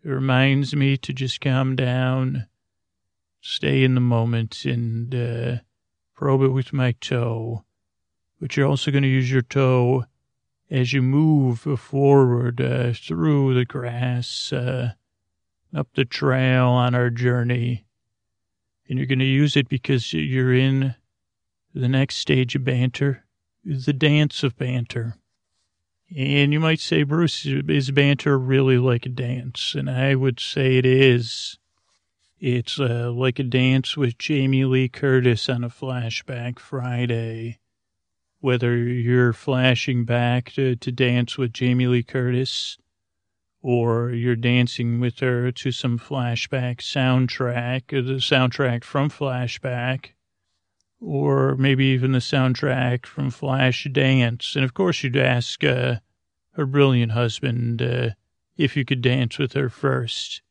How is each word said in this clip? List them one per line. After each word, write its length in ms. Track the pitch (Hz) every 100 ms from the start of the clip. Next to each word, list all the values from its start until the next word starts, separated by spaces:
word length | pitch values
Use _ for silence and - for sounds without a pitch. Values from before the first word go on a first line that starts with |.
It 60 | 160
reminds 640 | 135 135 127 135 139 135 143
me 200 | 139 135
to 140 | -
just 300 | 131 131 -
calm 340 | 139 131 131 131
down, 720 | 127 127 127 131 131 135 107 _ _ _ _ _ _ _ _ _
stay 420 | - - - 135 131
in 100 | 127
the 60 |
moment, 640 | 123 117 113 117 110 - -
and, 500 | 120 117 113 117 131
uh, 420 | 120 117 120 120 _ _ _ _ _
probe 280 | _ 143 135
it 80 | 135
with 240 | 135 127
my 180 | 139 127
toe. 720 | 120 - 127 117 117 113 113 _ _ _ _ _ _ _ _
But 160 | 127 -
you're 100 | 139
also 240 | 139 -
gonna 160 | 139 135
use 240 | 131 127
your 100 | 131
toe 640 | 123 139 131 127 123 131 120 _ _ _ _ _ _
as 220 | 135 123
you 100 | 135
move 580 | 127 143 160 151 131 117
forward, 1000 | 147 135 - 139 139 139 127 120 123 120
uh, 320 | 131 127 123
through 600 | 117 - 165 160 147 135
the 100 | 127
grass, 880 | 123 - 123 120 123 123 123 - -
uh, 420 | 135 123 131 123 - _ _ _ _ _ _ _
up 140 | 151 139
the 100 | -
trail 640 | 131 - 143 131 131 127 127
on 260 | 123 123
our 160 | 123 123
journey. 760 | 120 123 123 120 123 120 120 _ _ _ _ _ _ _ _ _ _ _
And 80 | 131
you're 100 | 135
gonna 160 | 131
use 320 | 135 135 147 143
it 140 | 131
because 440 | 139 - 135 -
you're 400 | - - 131 127
in 420 | 127 135 135 135 120 _ _ _ _ _ _ _
the 140 | 143 123
next 300 | 131 135 -
stage 380 | - 135 127 143
of 100 | 131
banter, 580 | 127 127 - 143 131 _ _ _ _
the 300 | 190 139 127
dance 500 | 139 151 151 151 -
of 140 | 139 -
banter. 580 | 127 127 120 131 117 - _ _ _ _ _ _ _ _ _ 160
And 360 | 135 143 143
you 80 | 151
might 200 | 160 160
say, 240 | - 156
"Bruce, 420 | 143 156 165 - 147
is 460 | 139 143 147 131
banter 460 | 139 143 139 - 139
really 400 | 127 135 131 127
like 280 | 127 120 131
a 40 |
dance?" 680 | 127 123 127 127 - - 147
And 140 | 139
I 260 | 127 135 135
would 240 | 135 120
say 380 | - - 131 127
it 80 | 127
is. 720 | 131 135 120 113 - - - _ _ _ _ _ _ _ _
It's, 400 | 139 123 117 -
uh, 320 | 131 120 120
like 260 | 120 131 123
a 60 |
dance 540 | 127 127 131 131 127 -
with 200 | 131 117
Jamie 460 | - 147 135 131
Lee 240 | 131 131 127
Curtis 600 | - 143 131 123 113 -
on 120 | 123
a 80 | 120
Flashback 880 | - 135 127 117 - - 127 120 127
Friday. 1040 | - 135 123 120 123 117 113 113 117 117 _ _ _ _ _ _ _ _
Whether 380 | 135 123 123 120
you're 560 | 120 123 117 123 123
flashing 720 | 113 - 131 127 120 - 123 117
back 480 | 120 120 123 123
to, 240 | - 131 120
to 140 | -
dance 440 | 123 127 123 120 -
with 140 | 123
Jamie 360 | - 127 123 123
Lee 140 | 123
Curtis, 760 | 117 135 123 123 131 - - - _ _ _ _ _ _ _ _
or 500 | 131 123 117 113 120
you're 260 | 120 123 117
dancing 640 | 120 123 120 - 117 117
with 180 | 123 -
her 320 | 131 123 123
to 200 | 123 139
some 260 | 120 127 120
Flashback 800 | - 143 123 117 - 135 123 120
soundtrack, 1120 | - 143 127 127 127 - 123 120 120 127 -
or 100 | 139
the 120 | 127
soundtrack 720 | 131 - 135 127 - 135 120 -
from 240 | 143 147
Flashback, 1000 | - 139 123 123 - 131 123 123 131 - _ _ _ _ _ _ _ _ _
or 560 | 214 139 143 139 135 135
maybe 260 | 135 131 135
even 260 | 127 131
the 60 | 131
soundtrack 840 | - 143 131 127 147 131 127 123 -
from 240 | - 135
Flash 560 | - 143 131 127 123 147
Dance. 640 | 135 135 131 120 120 - -
And 80 |
of 100 | 131
course, 300 | - 185 -
you'd 140 | 131 135
ask, 440 | 131 123 117 - 147
uh, 300 | 127 127 120 _ _ _ _ _
her 120 | - 139
brilliant 460 | 143 139 123 117
husband, 720 | 110 120 - 135 120 120 117
uh, 300 | 123 123 120 - _ _ _ -
if 220 | 147 -
you 80 | 123
could 160 | 131
dance 360 | 120 131 120 -
with 140 | 131
her 160 | 139 131
first. 760 | - 139 127 113 - - - _